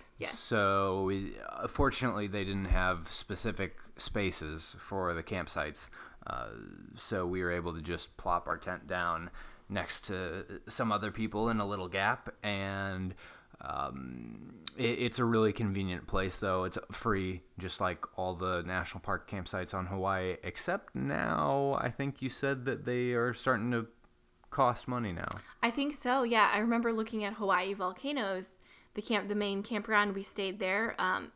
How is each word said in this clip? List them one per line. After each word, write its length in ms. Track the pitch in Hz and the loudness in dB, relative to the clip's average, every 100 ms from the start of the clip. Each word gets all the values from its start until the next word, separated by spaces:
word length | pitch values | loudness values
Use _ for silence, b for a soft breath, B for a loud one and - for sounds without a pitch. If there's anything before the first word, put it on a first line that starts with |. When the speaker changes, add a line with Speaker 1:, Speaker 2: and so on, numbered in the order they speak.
| - - | -16 -8
Speaker 1:
yes. 200 | - - | -4 0
Speaker 2:
So, 640 | - 113 98 98 98 95 | 2 4 4 4 4 2
we, 320 | 95 98 98 - - | 2 0 -2 -8 -8
uh, 180 | - - | -6 -2
fortunately, 640 | - 135 - 127 101 101 | 4 4 4 0 0 -2
they 160 | 101 | -2
didn't 220 | 95 98 92 | 0 0 4
have 420 | 92 92 87 80 | 6 6 2 -2
specific 640 | - - 95 110 - 92 - - - | -6 -4 -2 -2 0 -2 -6 -14 -6
spaces 800 | - - 98 - 78 80 - - | -2 0 0 0 -2 -4 -6 -6
for 340 | - 98 90 | -6 -2 0
the 100 | 85 | -2
campsites. 640 | 80 95 78 - 76 73 - B B B | -2 -4 -2 -2 -4 -4 -10 B B B
Uh, 260 | - 64 55 55 50 50 - | -8 -6 -6 -10 -12 -14 -14
so 320 | - - 101 87 | -6 -2 0 0
we 160 | 92 | 0
were 80 | 87 | 0
able 240 | 87 85 | 0 -2
to 80 | 82 | -4
just 340 | 80 82 - - | -4 -4 -6 -4
plop 300 | 92 87 85 | 0 2 0
our 100 | 85 | -4
tent 300 | 92 90 78 | -4 -6 -4
down 440 | 90 87 82 87 B B B - | -2 0 0 -4 B B B -6
next 360 | 98 87 - | -4 -2 -2
to 560 | - 92 90 90 - 101 - | -2 -4 -4 -6 -8 -10 -4
some 240 | - 117 | 0 2
other 180 | 104 107 | 2 0
people 380 | 110 107 104 113 | -2 -2 2 2
in 100 | 113 | 2
a 80 | 101 | 0
little 220 | 101 92 | -2 -2
gap, 440 | 95 101 127 - - | 2 2 0 -4 -8
and, 720 | 104 101 98 98 98 92 92 95 B B B - | -4 -2 -2 -2 -2 -2 -4 -6 B B B -12
um, 960 | 69 71 69 67 64 62 58 55 - - 80 - | -8 -4 -4 -6 -8 -10 -10 -12 -14 -14 -12 -2
it, 240 | 117 117 | 0 0
it's 180 | 120 120 | 0 2
a 60 | |
really 280 | 117 113 110 | 4 6 4
convenient 540 | 104 107 98 95 90 - | 4 0 0 0 -2 0
place, 320 | 98 95 - | 0 0 0
though. 240 | 101 92 | 2 2
It's 160 | 92 - - | 0 -4 -6
free, 500 | - 117 98 92 90 - - | -2 2 2 2 -4 -8 -8
just 220 | 90 - | -6 0
like 260 | 92 87 - - | 0 0 -6 -4
all 180 | 92 87 | -2 0
the 260 | 92 87 | 0 0
national 380 | 87 90 87 92 | 0 0 -2 -4
park 280 | - 95 - | -2 -2 -2
campsites 460 | 101 92 98 90 | -6 -4 -4 -2
on 120 | 95 92 | -4 -2
Hawaii, 500 | 95 95 95 92 87 | 0 0 2 0 -2
except 500 | 90 - - 190 - | -6 -4 -2 -4 -4
now 800 | 127 135 143 - - 143 139 139 139 | -4 -2 0 0 2 2 4 2 2
I 100 | 127 | 0
think 320 | 123 139 135 | -2 -2 -2
you 60 | 131 | -4
said 360 | - 139 135 123 | 0 0 0 -2
that 180 | 120 | -2
they 260 | 123 123 123 | 0 0 2
are 220 | 120 123 | 2 2
starting 380 | 117 135 120 117 | 2 2 4 4
to 160 | 117 113 - - _ _ _ - | 2 0 -8 -20 _ _ _ -4
cost 360 | - 123 117 - | 4 4 4 -2
money 240 | 123 110 | -2 0
now. 160 | 85 - - B B | -2 -4 -6 B B
Speaker 1:
I 80 | 240 | 0
think 240 | 240 277 | 2 0
so, 280 | 294 247 269 | 2 2 2
yeah. 280 | 240 226 202 | 4 6 6
I 60 | - | 6
remember 340 | 233 233 233 | 4 4 4
looking 320 | 220 220 220 | 0 0 -2
at 100 | 202 | -4
Hawaii 380 | 214 202 180 190 | 0 2 4 2
Volcanoes. 840 | 202 185 190 269 285 202 185 - - B B B | -2 -2 -2 -4 -2 0 0 -2 -2 B B B
The 80 | - | -8
camp, 260 | - 208 196 | 0 0 2
the 80 | 208 | 0
main 260 | 202 196 | 2 0
campground 520 | 208 220 214 214 202 196 | -2 -4 4 4 4 0
we 60 | |
stayed 360 | 196 - 196 202 | -2 -2 -2 0
there, 380 | 185 196 226 - | 0 2 0 0
um, 320 | 185 196 - | 2 2 -2